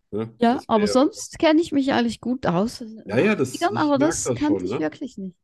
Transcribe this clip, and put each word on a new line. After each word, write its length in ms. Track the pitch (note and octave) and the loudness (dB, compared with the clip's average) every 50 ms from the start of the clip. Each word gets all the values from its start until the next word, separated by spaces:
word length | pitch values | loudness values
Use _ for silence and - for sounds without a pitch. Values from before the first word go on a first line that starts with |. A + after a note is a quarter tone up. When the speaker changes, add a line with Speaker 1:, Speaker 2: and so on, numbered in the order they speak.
| _ - | _ -10
Speaker 1:
Ne? 200 | - G#2+ A2+ A#2 - - | -8 -8 -8 -6 -4 0
Speaker 2:
Ja, 160 | A#3 A#3 B3+ | 2 2 2
Speaker 1:
Das 100 | - - - | 0 -2 0
Speaker 2:
aber 140 | A#3 G#3+ | 0 2
Speaker 1:
wär 60 | G#3 G#3 | 2 4
Speaker 2:
sonst 460 | - B3+ C#4+ - - - - - - - | 4 4 4 2 0 -6 -14 -10 -4 2
kenn 200 | E4+ D#4 D#4 D#4+ | 2 4 4 4
ich 140 | E4+ - | 2 2
mich 200 | - C#4 C4 C4+ | 0 0 0 2
eigentlich 280 | G#3+ A#3+ A#3+ A#3 G#3+ - | 2 0 0 0 -2 -4
gut 260 | - A#3 B3+ C4 - | -4 -6 -4 -2 0
aus. 380 | - E3+ F3 G#3+ A#3+ - - A#3+ A3 A3 G#3+ - | 0 2 2 0 -2 -4 -8 -14 -16 -16 -16 -8
Speaker 1:
Ja, 140 | - A2 B2+ | -2 0 2
ja, 160 | F3 G#3+ G#3 | 2 2 2
das, 180 | E3 C3 B2 | 0 -2 -4
Speaker 2:
Liedern, 200 | - - E4+ F#4 G4+ | -2 -2 -2 -2 0
Speaker 1:
ich 60 | - | 0
Speaker 2:
aber 180 | D4+ D4 C#4+ C4 | 0 2 2 2
Speaker 1:
merk 120 | C#4+ E4 | 2 2
Speaker 2:
das 140 | - - - | 0 -2 -2
Speaker 1:
das 140 | - - - | -4 -2 0
Speaker 2:
kannte 200 | D4 D4+ D4 F#3 | 0 0 0 0
Speaker 1:
schon, 60 | F3+ | -2
Speaker 2:
ich 60 | F3+ | -4
Speaker 1:
ne? 60 | - D#4 | -4 -2
Speaker 2:
wirklich 400 | D#4 D4+ - - D4 - - G3+ | -4 -4 -6 -8 -14 -12 -12 -12
nicht. 180 | F#3+ F#3 - _ | -12 -12 -14 _